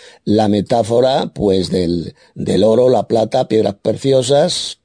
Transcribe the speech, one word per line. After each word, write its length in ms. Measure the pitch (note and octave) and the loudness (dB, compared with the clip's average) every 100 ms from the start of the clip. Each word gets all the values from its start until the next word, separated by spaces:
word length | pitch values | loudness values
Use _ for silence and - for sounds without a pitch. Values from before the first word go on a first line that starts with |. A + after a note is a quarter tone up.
| - - - | -20 -10 0
la 220 | G#2 G#2+ | 2 2
metáfora, 840 | G#2 - A#2+ G#2+ A#2 B2+ D3 - | 0 0 -2 0 2 2 0 -4
pues, 360 | - G2+ F#2+ F2 | -2 0 0 0
del, 440 | F#2 F2 E2+ - - _ | -2 -2 -4 -6 -14 _
del 280 | - - F#2 | -10 -4 0
oro, 280 | G#2+ A2+ B2+ | 2 4 2
la 180 | A#2 - | 2 0
plata, 400 | A2+ A2 C3 B2+ | -2 0 -2 0
piedras 280 | A2 G#2+ G2 | 0 0 -4
preciosas, 1000 | A2 G#2+ C#3 C3 A#2+ C#3+ F3 - - - | -6 -2 0 0 2 0 0 -4 -10 -14